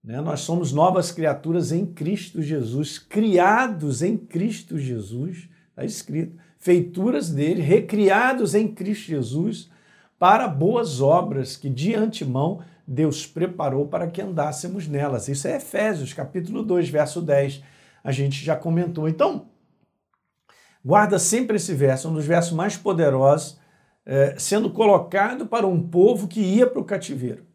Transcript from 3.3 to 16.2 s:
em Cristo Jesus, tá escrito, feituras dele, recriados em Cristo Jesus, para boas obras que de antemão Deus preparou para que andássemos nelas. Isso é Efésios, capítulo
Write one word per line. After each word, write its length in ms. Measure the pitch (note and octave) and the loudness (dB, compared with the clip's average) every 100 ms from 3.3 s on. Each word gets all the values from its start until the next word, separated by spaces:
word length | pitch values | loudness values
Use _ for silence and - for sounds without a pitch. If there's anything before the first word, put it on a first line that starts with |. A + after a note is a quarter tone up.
| F3+ F3+ A3 C4 F#3+ D3+ B2 | 4 6 4 2 -2 -4 -2
em 140 | F3 A3 | 0 -2
Cristo 640 | - E3 G#3 G#3+ - D#3+ | -4 -4 -4 -4 -8 -6
Jesus, 720 | C3 A#2 G2 A#2 D#3 E3+ - _ _ - | -4 -6 -8 -8 -8 -10 -18 _ _ -10
tá 80 | |
escrito, 540 | C3 - - D3 E3 - _ _ | -8 -8 -6 -6 -6 -10 _ _
feituras 720 | - F3 E3+ - G#3 D3 E3+ | 2 4 2 -2 0 0 -2
dele, 320 | C#3+ D3+ F3 | -2 0 0
recriados 920 | D3 G#3 G#3+ G#3+ G3 G3 B3+ B3+ G#3 G3 | 4 4 4 2 4 4 2 2 2 2
em 140 | A3 | 0
Cristo 380 | - F#3+ G#3 - | -4 -6 -6 -4
Jesus, 600 | D3+ A2+ C3+ G3+ A3+ - _ _ _ _ _ | -4 -2 -2 -2 -4 -12 _ _ _ _ _
para 300 | F3+ A3 B3+ | 4 4 2
boas 540 | C#3 E3 B3 D#3+ C3 | 0 2 2 -2 0
obras 560 | C#3 E3+ G#3+ C#3 B2+ - | 4 4 2 -4 -6 -8
que 120 | C#3 | -8
de 240 | B2 E3 | -4 -2
antemão 680 | A3+ A3 - D3 B2+ D#3 G3+ - _ - | 0 -2 -2 -4 -2 -2 -2 -12 _ -10
Deus 380 | B2+ D#3 C#3 - | 0 0 0 -8
preparou 600 | - F3+ F3 D3 C3 D3 | -4 -6 -2 -4 -2 -2
para 200 | F3 E3+ | -4 -6
que 140 | E3 | -6
andássemos 680 | G3 E3 D3 D3 F3+ F#3+ D#3 | -6 -4 -4 -4 -8 -8 -6
nelas. 400 | C#3+ C#3+ B2+ A#2 | -4 -2 -4 -4
Isso 220 | C#3 - | -6 -4
é 80 | C4+ | -6
Efésios, 560 | - - G#3+ F3 C3 | -6 -2 -2 -2 -6
capítulo 500 | - | -10